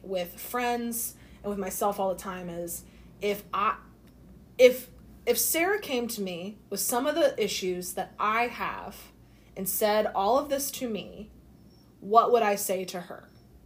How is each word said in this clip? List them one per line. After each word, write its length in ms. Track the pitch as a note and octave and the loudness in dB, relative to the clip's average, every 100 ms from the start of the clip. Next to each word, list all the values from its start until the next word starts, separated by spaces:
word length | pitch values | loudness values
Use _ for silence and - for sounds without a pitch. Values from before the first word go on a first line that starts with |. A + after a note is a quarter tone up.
with 380 | F#3+ F#3 F3+ - | -6 -4 -4 -10
friends 720 | - B3 A#3+ A#3+ A#3 A#3 - - - - | -6 -2 0 -2 -4 -6 -8 -10 -20 -10
and 60 | G#3 | -6
with 80 | G3+ | -6
myself 400 | F#3+ - G#3 G3+ | -6 -2 0 0
all 100 | F#3+ | -2
the 100 | F3 | -2
time 300 | G3 F3+ F3 | -6 -8 -8
is 340 | E3+ F3 - - - - - | -8 -8 -10 -14 -20 -20 -6
if 220 | G#3 G3 - | -4 -4 -4
I, 220 | F#3+ G#3 - - - - - - - - - | -2 -2 -2 -10 -20 -20 -20 -20 -20 -6 8
if, 320 | B3 B3 - - - - - | 8 8 -6 -20 -20 -6 -2
if 100 | A3+ | 0
Sarah 420 | - D#4+ F4+ G4+ | 0 2 2 0
came 280 | D4 B3 A3+ | -2 -4 -4
to 140 | G#3 | -4
me 340 | F#3+ E3+ F#3+ - - | -6 -6 -10 -12 -10
with 80 | - | -6
some 260 | - B3 D4 | -2 0 0
of 80 | |
the 220 | D#4 C#4 - | 4 2 2
issues 520 | G3+ - F#3 F3+ F3+ | -2 0 -2 -4 -6
that 200 | - F#3 - | -6 -8 -2
I 280 | G#3 A3+ A#3+ | 0 0 0
have 480 | A#3 F3 - - - - - - - - - | -4 -8 -8 -12 -16 -20 -20 -20 -20 -16 -8
and 140 | F#3+ | -6
said 380 | - G#3+ G#3+ G#3+ F3+ | 0 4 4 2 2
all 240 | G3+ C4+ | 4 4
of 100 | C#4+ | 2
this 220 | C#4 - | -2 -4
to 180 | - B3 | -6 -6
me, 400 | G3 F#2+ F2+ A3 - - - - - - - | -6 -8 -14 -16 -20 -20 -20 -20 -20 -20 -16
what 320 | G3 A3+ A3+ | 4 6 8
would 100 | A#3+ | 6
I 140 | G#3 G3+ | 4 2
say 280 | - F#3+ F#3 | -2 -4 -4
to 140 | F#3 | -8
her? 280 | F3 - - - - - | -10 -14 -18 -20 -20 -20